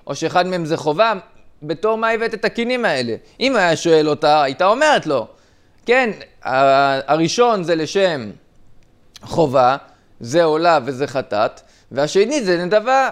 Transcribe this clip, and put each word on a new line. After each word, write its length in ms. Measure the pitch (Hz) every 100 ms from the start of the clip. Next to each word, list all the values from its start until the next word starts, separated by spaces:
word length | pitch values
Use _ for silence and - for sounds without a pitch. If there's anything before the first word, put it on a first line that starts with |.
| -
או 80 |
שאחד 320 | 139 151 175 180
מהם 180 | 180
זה 120 | 156 156
חובה? 360 | 151 156 226 190 - - - -
בתור 360 | 151 160 214 220
מה 120 | 226
הבאת 240 | 226 226
את 100 | 214
הקינים 400 | 214 - 233 247
האלה?" 300 | 208 139 120 107 - -
אם 160 | 254 240
היה 200 | 175 156
שואל 320 | 170 160 151
אותה, 340 | 147 151 151
הייתה 240 | 139 135 185
אומרת 400 | 240 311 240 156
לו, 200 | 131 110 _ _ _ _ _ -
"כן, 240 | 254 240 170 - _
ה-, 680 | - 131 139 135 139 135 -
הראשון 520 | 156 165 - 240 208
זה 100 | 165
לשם 560 | 165 151 196 185 147 104 - _ _ - - - _ _ -
חובה, 540 | - 156 151 131 123 143 - _ _ -
זה 240 | 117 160
עולה 340 | 160 156 175 156
וזה 220 | 120 131 139
חטאת, 540 | 135 - 104 127 - _ _ -
והשני 500 | 117 147 190 220 302
זה 220 | 190 175
נדבה, 440 | 175 214 226 269 247